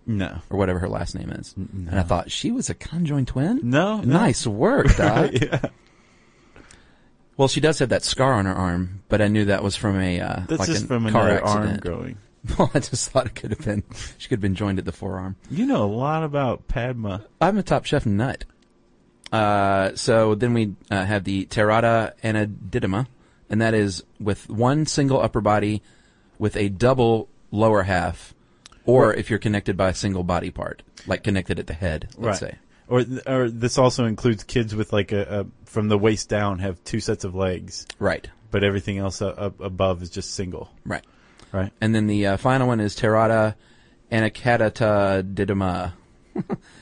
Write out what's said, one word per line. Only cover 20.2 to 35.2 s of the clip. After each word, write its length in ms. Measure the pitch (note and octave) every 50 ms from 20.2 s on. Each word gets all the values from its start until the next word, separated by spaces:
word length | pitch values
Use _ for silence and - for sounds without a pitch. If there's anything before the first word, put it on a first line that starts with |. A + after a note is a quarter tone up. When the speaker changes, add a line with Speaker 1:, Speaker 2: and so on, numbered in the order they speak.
| A2 G#2+ G#2+
Speaker 2:
then 180 | G#2 A#2+ A#2+ A#2+
we, 220 | A#2 A2 G#2 F#2+ - - -
uh, 160 | G#2+ G2 F#2
have 180 | G2 G#2+ G2+ F2+
the 220 | G2 G2 G2 F#2
Terata 640 | - - A#2 G#2+ G#2 G#2+ A2+ A#2 A#2 A#2 A2+ A2 - - - -
anadidima, 840 | A2+ A2 G#2+ G#2+ G#2+ G2+ - A2 G2 - A#2+ - G2 F#2+ G#2 C3+ - - _ _ _ _ _ _ -
and 140 | - G#2+ A2+
that 100 | A2+ A2
is 320 | G#2+ G#2 G2+ F#2 - - _ _ -
with 300 | G#2+ G#2 G2 - - -
one 340 | A#2 G#2 A#2 B2+ C#3 D#3 D#3
single 380 | - - - C#3+ C3+ C3 B2+ -
upper 180 | A2 - A#2+
body 420 | G2+ G#2 G#2 G#2 G2+ G#2 G#2+ G#2 - - - _ _ _ _ _ _ _ _ -
with 160 | G#2 G#2 -
a 120 | G2+ G#2 G2+
double 640 | G2+ F2+ A2+ B2 C3+ B2+ A#2+ A#2 A2+ A2 G#2 - - _ - -
lower 340 | - G2+ A2 A2+ A2 G2+ F#2
half, 500 | F#2+ F#2+ F2+ E2+ F2 F2 - - - - _ _ _ _ _ - - - - -
or 240 | - - C3 C3+ A2
Speaker 1:
Right. 100 | G#2+ -
Speaker 2:
if 120 | G#2 -
you're 80 | A2 G2
connected 400 | - A2+ G#2 G2+ F#2+ - G2+ F2
by 100 | G2 F#2+
a 60 | F2+
single 280 | - - G#2 F#2+ F#2 F2+
body 280 | F2 F2+ F2 F#2 F#2+
part, 320 | - - F2 E2 E2 - - _ _ - -
like 180 | - A2 - -
connected 340 | A2 G2+ F#2+ F2 - F#2+ E2+
at 80 | -
the 60 | - E2
head, 360 | D#2+ F#2+ F2 D#2 D#2 - - - -
let's 240 | A2 A2 G2 F2+ -
Speaker 1:
Right. 80 | - -
Speaker 2:
say. 60 | - _ _ _ _ _ -
Speaker 1:
Or 140 | A#2+ B2 A#2+
th-, 180 | A#2+ B2+ B2+ -
or 220 | - C3+ C3 B2+ A#2
this 300 | A#2 A#2 A#2 B2 - -
also 260 | C3 B2+ B2 - B2
includes 400 | A2+ G#2+ - - B2+ A2+ G#2+ -
kids 300 | - - B2+ A#2 G#2+ G2+
with, 180 | G#2+ G#2+ - -
like, 200 | G#2 G2+ - G#2+
a, 280 | G2